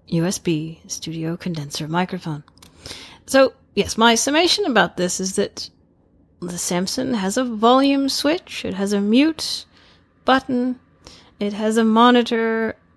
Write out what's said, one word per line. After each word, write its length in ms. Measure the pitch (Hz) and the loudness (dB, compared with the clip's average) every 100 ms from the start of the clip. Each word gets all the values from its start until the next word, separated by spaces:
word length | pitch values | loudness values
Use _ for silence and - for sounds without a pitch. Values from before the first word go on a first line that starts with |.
| - | -4
U 180 | 165 170 | -2 -2
S 140 | - | -2
B 420 | 185 151 160 165 - | -2 -2 -4 -12 -14
studio 500 | - - 160 160 170 | -12 -10 -8 -6 -6
condenser 500 | 185 156 143 - 151 | -6 -8 -8 -8 -4
microphone. 560 | 170 185 185 170 147 - _ - _ - - - - - | -2 -2 -6 -8 -10 -12 _ -20 _ -18 -18 -18 -20 0
So, 260 | 269 262 - _ - | 4 4 0 _ -4
yes, 220 | - - | -2 2
my 180 | 233 226 | 4 4
summation 500 | - 302 349 - 381 | 2 2 2 2 0
about 320 | 226 175 - | 2 0 0
this 220 | 180 - | -4 -4
is 160 | 190 196 | -4 -2
that 340 | - - - _ _ _ _ _ _ - | -4 -6 -16 _ _ _ _ _ _ -14
the 160 | 175 175 | -10 -8
Samson 560 | - 180 190 - 262 | -4 -2 -2 -4 -2
has 240 | 233 190 254 | -2 -2 -2
a 60 | |
volume 640 | 254 214 233 262 277 277 269 | -4 2 4 6 4 2 0
switch, 580 | - 285 359 - - - | 0 0 -2 -6 -10 -8
it 80 | 190 | -4
has 180 | 202 | -2
a 80 | 202 | 0
mute 640 | 202 240 311 311 - - - _ _ _ _ _ - | 2 4 4 0 -6 -8 -12 _ _ _ _ _ 0
button, 540 | 262 - 247 254 247 _ _ - - _ - | 0 0 -2 -2 -6 _ _ -20 -20 _ -8
it 140 | 208 | -6
has 240 | 208 220 220 | -2 0 2
a 60 | |
monitor 920 | 226 220 240 247 240 226 226 226 220 - _ | 4 6 6 6 2 0 -2 -2 -4 -6 _